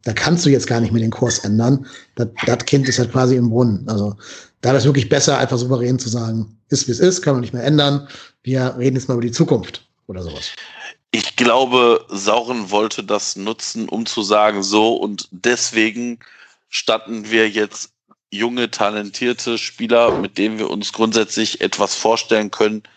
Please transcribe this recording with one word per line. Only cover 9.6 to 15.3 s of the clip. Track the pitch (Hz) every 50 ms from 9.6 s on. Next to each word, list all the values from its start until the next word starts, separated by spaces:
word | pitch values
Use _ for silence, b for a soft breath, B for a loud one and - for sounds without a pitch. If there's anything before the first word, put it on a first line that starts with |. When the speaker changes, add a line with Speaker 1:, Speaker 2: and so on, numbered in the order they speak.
| 90 - - - _ _ _ _ _
Speaker 1:
oder | - 98 92
sowas. | 87 82 78 - - - - B B B B B B B B B _ _
Speaker 2:
Ich | - 113 101 - -
glaube, | - 123 120 113 127 135 127 123 127 120 120 117 - - -
Sauren | 92 98 98 104 107 117 117 117 127 117 101 90
wollte | 101 104 107 110 - -
das | 104 95 104 101 - - -
nutzen, | 101 98 107 113 - - - - 113 110
um | - - 110 117
zu | - - -
sagen, | 104 95 107 107 107 107 104 101 95
so | 98 101 107 107 113 117
und | - - 107 101 95 - -